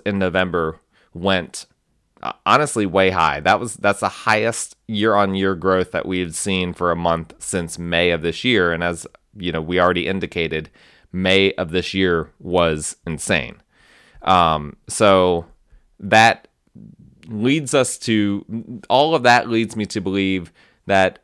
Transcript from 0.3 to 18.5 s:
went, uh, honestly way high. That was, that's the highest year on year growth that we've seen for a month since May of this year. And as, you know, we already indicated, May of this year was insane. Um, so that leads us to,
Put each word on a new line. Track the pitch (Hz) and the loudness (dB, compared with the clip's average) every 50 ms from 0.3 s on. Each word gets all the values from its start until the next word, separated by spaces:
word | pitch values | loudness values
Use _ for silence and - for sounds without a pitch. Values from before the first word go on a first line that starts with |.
| 82 92 92 92 82 87 82 80 80 - _ _ _ _ _ _ - | 0 0 0 0 -2 -2 -2 -4 -6 -10 _ _ _ _ _ _ -14
went, | 87 87 98 95 92 82 - - - - - _ _ _ _ _ _ _ _ _ _ - | -6 -2 -2 0 -2 -2 -6 -12 -16 -18 -18 _ _ _ _ _ _ _ _ _ _ -10
uh, | - - - _ | -10 -10 -4 _
honestly | - 110 135 151 139 - 117 104 | 2 4 4 2 0 -2 -2 -2
way | 95 82 98 95 92 | 0 2 2 2 4
high. | 92 90 82 78 71 76 | 4 2 2 2 0 0
That | 76 90 104 95 | 2 2 2 2
was, | 117 117 - | 0 -6 -8
that's | - - 101 98 - | -2 0 0 0 0
the | 107 92 | -2 -4
highest | - - - 117 110 110 107 117 117 - - - - _ _ | -4 -4 0 0 2 2 2 0 -2 -4 -8 -12 -14 _ _
year | - 110 101 104 113 104 | -8 -4 0 2 2 4
on | 101 101 98 95 | 4 2 2 0
year | 95 95 95 95 | 0 0 0 -2
growth | 82 82 95 92 92 90 - | 0 0 2 2 2 0 -2
that | - 85 - | -4 -6 -4
we've | - 92 90 90 85 80 | -4 -4 -4 -4 -4 -6
seen | - - 104 95 92 90 90 85 | -6 -4 -2 -2 -2 -2 -4 -4
for | - 90 87 85 | -2 -2 -2 -2
a | |
month | 85 85 85 82 82 82 - - - | 0 0 0 0 -2 -4 -8 -16 -16
since | - - - 92 85 80 - - | -10 -6 -6 -6 -6 -6 -8 -10
May | 85 85 85 85 87 87 | -6 -2 0 0 2 2
of | 85 82 78 | 0 0 -2
this | 85 80 - - | -4 -4 -4 -2
year. | 127 120 101 87 85 82 | 0 0 2 2 0 0
And | 82 87 | -2 -2
as, | 87 85 82 - - - _ _ _ _ | -4 -4 -6 -10 -16 -20 _ _ _ _
you | 104 85 87 | -10 -8 -6
know, | 80 82 | -6 -4
we | 80 80 87 90 | -4 -2 0 0
already | 90 90 90 87 - | 2 2 0 0 -2
indicated, | 85 98 98 87 80 - 87 82 78 80 78 78 - _ _ _ _ _ _ _ _ - | -4 -4 -4 -6 -6 -6 -6 -6 -4 -4 -6 -8 -10 _ _ _ _ _ _ _ _ -8
May | 90 92 92 95 98 95 98 - | -2 0 2 4 4 4 4 2
of | - 92 80 82 | -2 -4 -4 -4
this | 92 85 - - | -4 -4 -4 -2
year | 95 95 90 87 82 78 - _ _ | 0 0 2 0 0 -2 -6 _ _
was | - 90 87 90 85 82 78 78 76 - - - _ | -8 -2 0 2 2 2 0 -2 -6 -10 -12 -12 _
insane. | 85 80 71 - - 101 76 64 - - - _ _ _ _ _ _ _ _ _ _ _ - - | -10 -10 -8 -4 -2 -2 -2 -2 -6 -12 -20 _ _ _ _ _ _ _ _ _ _ _ -8 0
Um, | - 92 90 85 80 80 76 73 73 - _ _ - | 2 4 4 4 4 2 0 -4 -8 -14 _ _ -12
so | - - 110 101 98 92 90 90 87 85 82 - _ _ _ _ - _ _ _ _ - | -2 2 4 6 6 6 4 4 2 0 -4 -8 _ _ _ _ -20 _ _ _ _ -16
that | - 98 107 110 113 117 - - _ _ _ _ _ _ _ - 53 - - - - - _ _ - | -2 2 4 6 6 6 4 2 _ _ _ _ _ _ _ -20 -20 -20 -20 -20 -20 -20 _ _ -18
leads | - 113 104 110 131 143 160 143 127 147 | -12 -6 -2 0 0 0 0 -2 0 0
us | 139 127 - - - | 0 0 0 -2 -6
to, | - - 110 107 104 101 101 101 - - | -4 -2 0 0 0 0 -2 -4 -8 -10